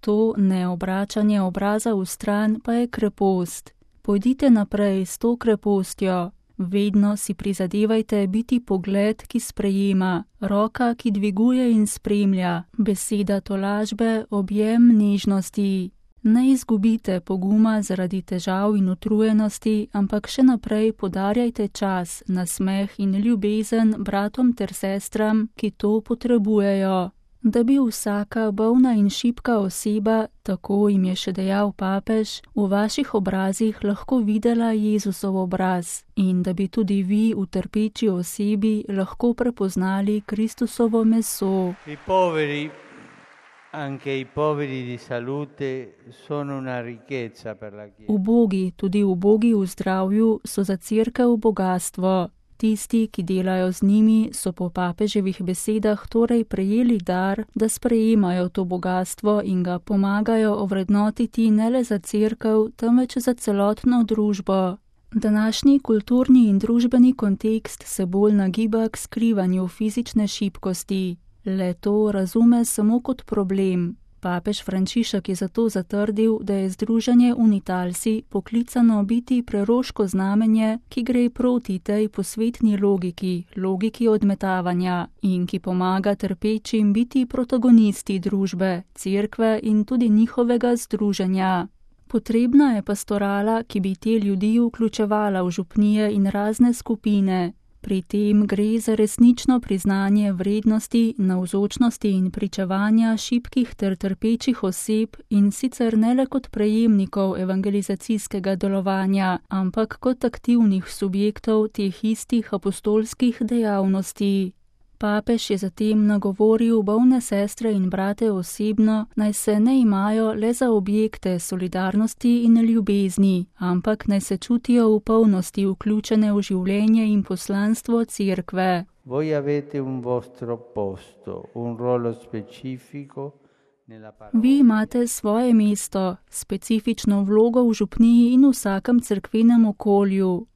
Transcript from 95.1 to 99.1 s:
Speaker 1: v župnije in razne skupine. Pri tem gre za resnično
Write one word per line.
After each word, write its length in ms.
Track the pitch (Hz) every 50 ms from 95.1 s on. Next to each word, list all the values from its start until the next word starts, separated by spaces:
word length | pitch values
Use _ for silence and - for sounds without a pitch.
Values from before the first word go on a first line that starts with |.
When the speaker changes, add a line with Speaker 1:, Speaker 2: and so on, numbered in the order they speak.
| 214 208 214 208 196 185
Speaker 1:
v 100 | 180 180
župnije 640 | 170 - 185 - - 214 208 208 214 214 214 208 214
in 120 | 202 196 196
razne 460 | 190 202 202 214 220 - 240 240 233
skupine. 800 | - - - 233 214 - 214 208 202 196 190 185 185 175 175 - _ _ _ _ _
Pri 200 | - - 196 190
tem 440 | 185 - - 208 208 208 208 208 208
gre 340 | 196 202 196 208 214 220 226
za 160 | 220 - 220
resnično 640 | 214 214 208